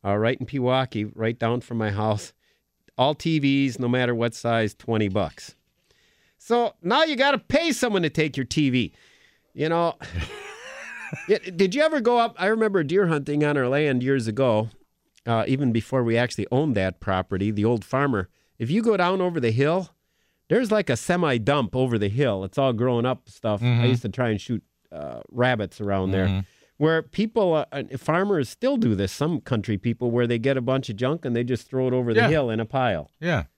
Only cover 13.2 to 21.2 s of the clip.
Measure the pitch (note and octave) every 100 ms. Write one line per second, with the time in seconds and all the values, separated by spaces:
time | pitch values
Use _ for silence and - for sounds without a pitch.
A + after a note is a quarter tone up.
13.2 | C#3 D3 D3 C#3+ B2 C#3 D3+ B2+ B2+ C3+
14.2 | A2+ G#2+ C3 G#2+ A2+ - _ _ _ _
15.2 | - A#2 - C3+ C#3 A2+ - C3 A#2 A#2
16.2 | B2 - G2 B2+ D#3 G#2+ F#2+ F#2 - F#2
17.2 | F#2+ F#2+ G2+ G#2 G#2+ A#2+ - C3 C#3+ A2
18.2 | F2+ _ _ _ A2+ F#3+ A3+ G3+ F3 F#3+
19.2 | F3+ E3 A#2+ A2+ C#3 F3 F3+ _ _ _
20.2 | _ _ _ G3+ A#3+ G#3+ G3 B2 - F3+